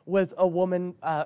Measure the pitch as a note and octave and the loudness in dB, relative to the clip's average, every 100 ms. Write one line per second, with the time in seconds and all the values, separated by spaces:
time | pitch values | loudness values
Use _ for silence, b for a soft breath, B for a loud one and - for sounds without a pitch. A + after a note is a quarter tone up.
0 | - F#3+ F#3 - F#3 E3+ F#3 F3+ F3+ F3 | -2 0 0 2 2 2 0 0 -4 -6
1 | D#3+ D3+ | -4 -4